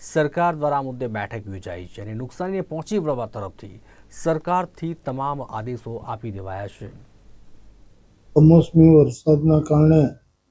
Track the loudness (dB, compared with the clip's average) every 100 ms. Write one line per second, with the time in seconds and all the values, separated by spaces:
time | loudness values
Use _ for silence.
0 | -6 -2 -2 0 -2 0 -2 -2 -4 -8
1 | -8 -6 -8 -10 -12 -14 -12 -14 -14 -16
2 | -12 -12 -12 -8 -6 -6 -8 -10 -6 -4
3 | -2 -4 -6 -10 -12 -14 -20 -20 -20 -20
4 | -20 -6 -4 -2 -2 -4 -4 -8 -10 -8
5 | -10 -6 -6 -6 -10 -10 -8 -10 -10 -12
6 | -10 -10 -10 -12 -12 -10 -12 -14 -18 -18
7 | -20 _ -20 -20 -20 -20 -20 -20 -20 _
8 | _ _ _ 4 8 8 6 6 8 8
9 | 6 0 0 2 2 0 2 2 4 4
10 | 2 -2 _ _ _